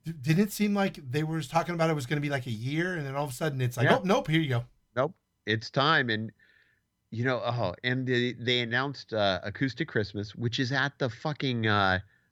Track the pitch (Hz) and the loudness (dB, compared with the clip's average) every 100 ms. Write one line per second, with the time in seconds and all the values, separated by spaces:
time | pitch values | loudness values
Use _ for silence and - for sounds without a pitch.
0 | - 165 127 160 208 - 208 202 196 190 | -12 -6 0 2 2 0 0 0 -2 -4
1 | 139 151 156 160 156 165 170 170 165 151 | -6 -4 -2 -4 -2 -2 0 0 2 0
2 | 123 151 147 139 123 110 120 151 180 175 | -2 -2 -2 -2 -4 -6 -2 -2 -2 -4
3 | 139 139 147 123 160 135 123 120 139 170 | -4 -4 -4 -2 -2 0 -2 2 4 4
4 | 185 240 208 160 151 120 123 _ _ - | 4 2 4 2 2 0 -4 _ _ -2
5 | 160 - _ _ - 110 113 - 143 160 | -2 -4 _ _ -2 -2 0 2 4 4
6 | 123 107 110 - _ _ _ _ _ _ | 4 0 -4 -12 _ _ _ _ _ _
7 | _ 113 127 123 110 120 95 - 127 127 | _ -2 0 0 0 -2 -2 -2 -2 -2
8 | 127 123 123 120 120 123 120 123 139 135 | 0 2 0 -2 0 0 2 0 -2 -6
9 | - 107 101 92 104 - 135 - 160 117 | -4 2 2 2 -4 -4 -2 -2 -2 -2
10 | 104 104 104 - 117 120 127 139 139 - | -2 -4 -8 -4 -4 -2 0 0 -2 -2
11 | 131 - 156 147 139 120 110 104 98 92 | -4 -4 -6 -2 -2 0 2 4 4 2
12 | - _ _ | -2 _ _